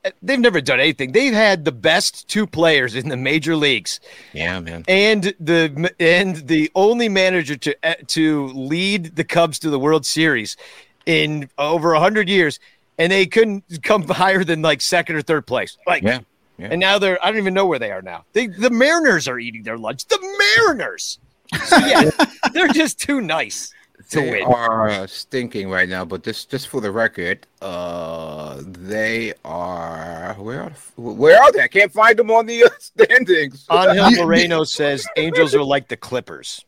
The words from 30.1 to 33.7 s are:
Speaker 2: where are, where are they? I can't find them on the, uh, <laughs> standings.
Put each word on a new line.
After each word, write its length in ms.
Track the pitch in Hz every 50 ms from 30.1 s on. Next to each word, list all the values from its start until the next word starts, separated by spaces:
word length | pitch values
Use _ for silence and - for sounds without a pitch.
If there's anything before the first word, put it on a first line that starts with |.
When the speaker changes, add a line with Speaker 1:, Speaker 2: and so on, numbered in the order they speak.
| 85 82 87 - 104
Speaker 2:
where 280 | 98 101 110 123 151
are, 100 | - 170 151 - - - _
where 440 | - 117 120 104 104 135 156 170 220
are 100 | 277 -
they? 100 | - 190
I 60 | 127 120
can't 240 | - 190 202 190
find 260 | - 208 220 226 220 214
them 120 | 240 214
on 160 | 220 226 226
the, 180 | 220 233 233 233
uh, 40 | - -
<laughs> 40 | -
standings. 880 | - - _ - 220 - - 254 254 180 180 160 147 139 - - - -